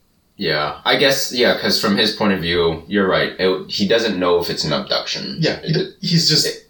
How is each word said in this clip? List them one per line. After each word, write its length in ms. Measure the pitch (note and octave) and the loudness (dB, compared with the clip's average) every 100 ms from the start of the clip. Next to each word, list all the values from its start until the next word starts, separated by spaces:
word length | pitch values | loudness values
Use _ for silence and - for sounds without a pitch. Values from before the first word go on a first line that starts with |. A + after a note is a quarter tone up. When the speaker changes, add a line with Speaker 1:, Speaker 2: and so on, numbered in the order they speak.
| _ _ _ - | _ _ _ -6
Speaker 1:
Yeah, 440 | F2+ D2+ D2+ - | -2 -2 -2 -4
I 120 | A#2+ C3 | 0 2
guess, 360 | C#3 - - | 4 2 0
yeah, 240 | B2 G#2+ - | 2 2 2
'cause 220 | A2 - | 0 0
from 160 | A2 G2+ | 2 2
his 160 | A2 | 0
point 200 | - G#2 | 0 0
of 80 | F#2 | 0
view, 420 | E2+ F2 E2+ D#2+ - | 0 0 0 -2 -4
you're 180 | G2+ F#2+ | 0 2
right. 260 | E2 - - | 0 -2 0
It, 320 | F#2 F#2 - | 0 0 -4
he 160 | - G2 | -2 2
doesn't 320 | A2+ A2+ F#2 | 2 2 0
know 220 | G2+ - | 2 2
if 100 | - | 0
it's 140 | - | -4
an 80 | - | -2
abduction. 640 | - C3 - - - - - | -4 -2 -4 -4 -8 -8 -2
Speaker 2:
Yeah, 200 | D3 - | -2 -2
he 60 | - | -2
Speaker 1:
It, 40 | |
Speaker 2:
d-, 180 | D#3+ - - E3 | -2 -2 -6 0
he's 200 | E3 - | 2 2
just 180 | D#3 - | 2 0
Speaker 1:
it, 200 | - | -4